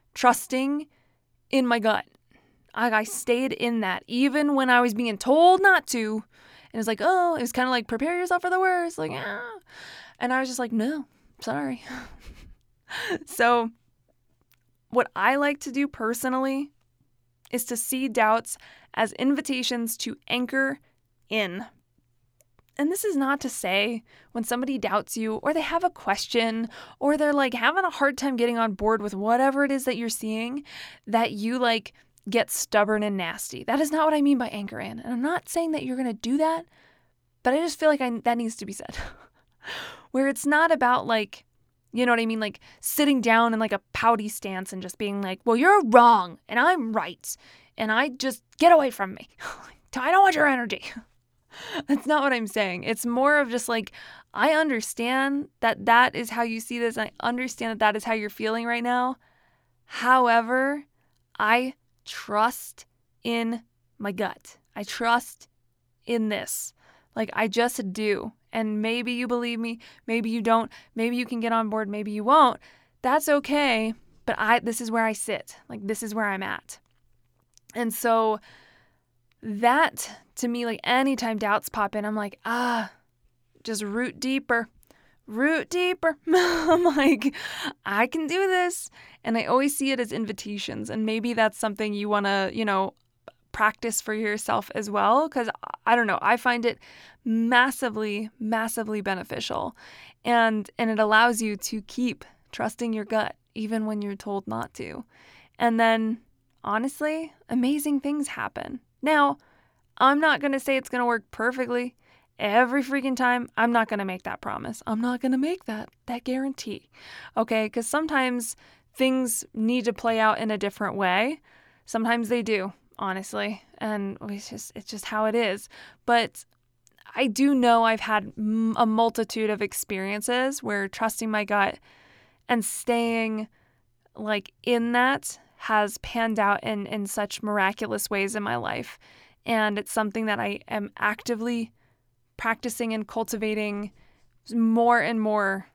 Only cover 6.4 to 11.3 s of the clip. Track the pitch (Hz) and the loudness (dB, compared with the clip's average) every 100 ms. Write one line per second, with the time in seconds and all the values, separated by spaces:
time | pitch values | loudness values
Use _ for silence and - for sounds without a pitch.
6.4 | - - - 226 220 214 320 370 349 320 | -20 -20 -12 -6 -4 0 2 4 2 0
7.4 | - - 254 247 226 226 302 349 359 359 | -2 -2 0 0 -2 -2 -2 -2 0 0
8.4 | 359 370 370 359 339 320 311 - 403 415 | 0 2 2 2 -2 -4 -6 -6 -8 -8
9.4 | 480 415 - - - - - - 247 254 | -12 -16 -20 -20 -20 -20 -20 -6 -2 0
10.4 | 262 254 240 226 240 311 - _ _ | -2 -4 -4 -2 -2 -4 -8 _ _